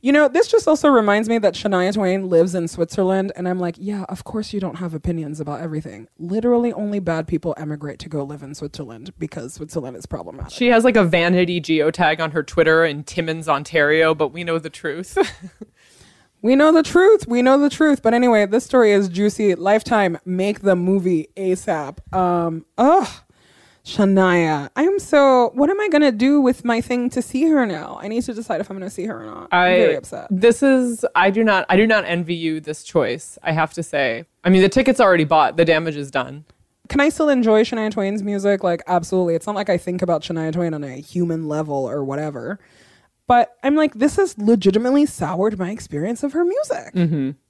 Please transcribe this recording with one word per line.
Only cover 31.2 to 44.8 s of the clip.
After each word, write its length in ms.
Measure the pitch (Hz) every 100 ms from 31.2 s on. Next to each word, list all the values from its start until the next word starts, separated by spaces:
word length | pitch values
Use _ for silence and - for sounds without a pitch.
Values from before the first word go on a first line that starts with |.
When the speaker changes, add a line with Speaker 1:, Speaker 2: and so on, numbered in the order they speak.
| 196
Speaker 2:
do 120 | 202
not, 240 | 220 196 -
I 80 | 185
do 100 | 220
not 180 | 220
envy 300 | - 170 165
you 260 | 170 160 156
this 240 | 151 156
choice, 540 | - 165 117 123 - -
I 80 | -
have 200 | 160 156
to 100 | -
say. 440 | 160 147 131 113 165 _
I 60 | 180
mean, 120 | 190
the 60 | 190
ticket's 320 | 247 262 254
already 240 | 214 180
bought. 320 | 151 160 143 160
The 80 |
damage 320 | 165 160 165 147
is 140 | 139
done. 340 | 135 127 143 156 _ _ _ _
Speaker 1:
Can 120 | 285
I 80 | 285
still 200 | - 302
enjoy 360 | 269 226 214
Shania 260 | 233 226 214
Twain's 320 | 214 196 208
music? 400 | 196 202 196 196
Like, 200 | 190 170 -
absolutely. 480 | 180 170 185 175
It's 120 | 165 -
not 100 | 208
like 140 | 202
I 80 | 180
think 240 | - 180
about 200 | 180 160
Shania 300 | - 165 160
Twain 220 | 160 170
on 100 | 156
a 160 | 143 131
human 480 | 147 180 170 160 156
level 400 | 151 156 143 127
or 160 | 139
whatever. 560 | 135 139 151 139 117 202 _ _ _ _ _ _ -
But 280 | 240 233 _
I'm 100 | 269
like, 200 | 302 311
this 200 | 208 285 -
has 220 | 381 -
legitimately 680 | 208 233 196 202